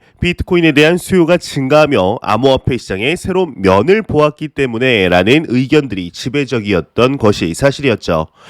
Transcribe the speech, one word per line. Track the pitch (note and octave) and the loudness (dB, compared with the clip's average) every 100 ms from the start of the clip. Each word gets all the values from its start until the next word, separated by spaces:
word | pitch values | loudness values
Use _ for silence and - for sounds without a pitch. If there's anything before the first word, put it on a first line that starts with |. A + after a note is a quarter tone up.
| _ - | _ -6
비트코인에 | F3 E3+ - F3+ E3 | -4 -4 -2 0 2
대한 | C#3+ D3+ F3+ | 4 2 2
수요가 | - F#3 D#3+ F3 | 0 0 2 0
증가하며 | - C#3+ C3 D3+ D3+ A#2+ F#2 A2+ | -2 -6 0 2 4 2 0 -2
암호화폐 | - A2 C3+ C3 - A#2+ | -2 0 2 0 -2 -6
시장의 | - F#2+ B2 F3 | -6 -6 -4 -4
새로운 | - F#3 F3 G#2 | -4 -2 -4 -2
면을 | F#2+ F#2+ C#3+ G#3+ | 2 2 2 0
보았기 | G3 D3+ D3+ - D#3 | 0 0 0 -2 -10
때문에 | - C3+ A2+ C3 A2 F#2 | -4 -4 -2 0 2 2
라는 | F2+ F#2 D3+ D#3 | 2 4 2 2
의견들이 | B2 C3 D3+ C#3 F#2+ F2 | -2 2 0 0 -6 -10
지배적이었던 | - C3 C#3+ C3 B2 G#2 F2+ - - B2+ C#3 | -10 -6 -6 -4 -4 -2 -2 -2 0 0 2
것이 | G#2+ G2+ E2+ | 0 0 -2
사실이었죠. | E2 C#3 C3+ C#3 G#2 - D#2+ D#2+ _ | 0 -2 0 -2 -2 -2 -4 -4 _